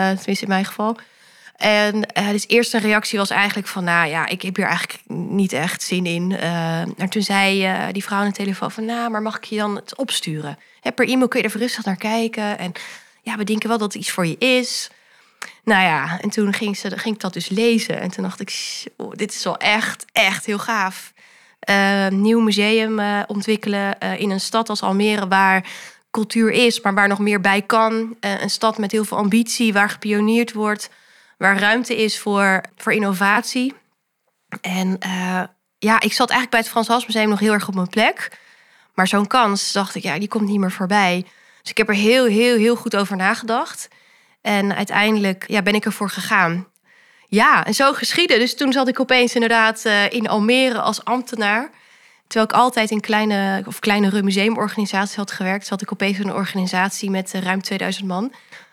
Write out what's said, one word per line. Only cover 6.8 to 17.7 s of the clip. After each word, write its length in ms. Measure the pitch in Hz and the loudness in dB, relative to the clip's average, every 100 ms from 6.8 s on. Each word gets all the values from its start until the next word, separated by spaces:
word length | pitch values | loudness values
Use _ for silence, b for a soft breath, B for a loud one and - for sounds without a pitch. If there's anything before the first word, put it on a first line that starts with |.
| - - | -6 -6
maar 120 | 190 | -4
toen 120 | 214 | -4
zei, 440 | 196 196 196 196 190 | 0 2 2 2 0
eh, 180 | 190 - | -2 -4
die 120 | 196 | -6
vrouw 160 | - 202 | -4 -2
aan 60 | 202 | -2
de 40 | |
telefoon 400 | 196 196 185 - | -2 -6 -4 -6
van, 140 | 220 220 | -6 -6
"Nou, 240 | 240 233 | -4 -4
maar 120 | 214 | -4
mag 160 | 220 214 | -6 -8
ik 60 | |
je 140 | - 214 | -8 -4
dan 180 | 208 202 | -4 -4
het 200 | - - | -10 -8
opsturen? 640 | 262 - - 156 147 143 b b | -4 -4 -4 -8 -8 -12 b b
Hè, 100 | 247 | -8
per 160 | - 226 | -2 2
e-mail 200 | 254 247 | 2 2
kun 120 | 262 | 2
je 40 | 208 | -2
er 40 | |
even 120 | 220 240 | -2 -4
rustig 200 | - 202 | -4 -4
naar 100 | 185 | -2
kijken. 640 | 214 226 226 220 208 208 | -2 -2 -2 -2 -4 -4
En 140 | 180 - B B B B | -8 -10 B B B B
ja, 140 | 220 220 | -10 -6
we 60 | |
denken 260 | 208 214 214 | -2 -2 0
wel 80 | 226 | -2
dat 160 | 208 | -2
het 80 | - | -6
iets 100 | 202 | -6
voor 140 | - 170 | -2 -2
je 120 | 151 | 0
is." 520 | 254 254 247 - - B B B B B B B | 2 2 0 -6 -8 B B B B B B B
Nou 180 | - 196 | 2 4
ja, 360 | 185 151 165 180 | 4 2 -2 -4
en 80 | 208 | -4
toen 240 | 220 202 | 0 0
ging 240 | 202 214 196 | 0 -4 -6
ze, 200 | 202 196 | -6 -6
ging 180 | 226 208 | -6 -4
ik 60 | |
dat 120 | 190 | -6
dus 160 | 175 - | -6 -4
lezen. 500 | 196 233 | 0 2